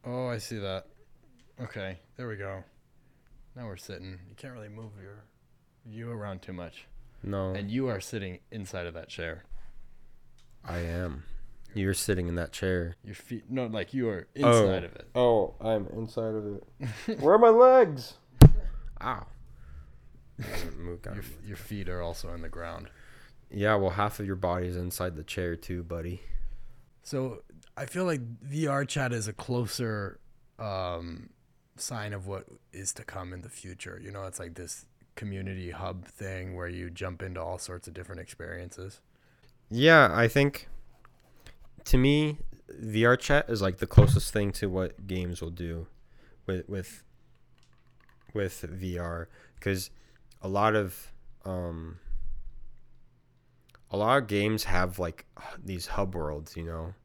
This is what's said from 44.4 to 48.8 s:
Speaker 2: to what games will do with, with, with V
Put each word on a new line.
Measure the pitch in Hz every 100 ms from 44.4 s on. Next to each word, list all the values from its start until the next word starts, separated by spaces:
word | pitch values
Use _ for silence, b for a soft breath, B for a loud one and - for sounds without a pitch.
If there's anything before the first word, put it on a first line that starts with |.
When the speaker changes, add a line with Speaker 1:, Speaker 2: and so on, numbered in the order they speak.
| 101
Speaker 2:
to | - 101
what | 92 92 - 98
games | 92 90 85
will | 85
do | 85 85 82 - - - b b b -
with, | 92 -
with, | 98 90 - - - - - - - - - - - - - -
with | 107 95 -
V | - 92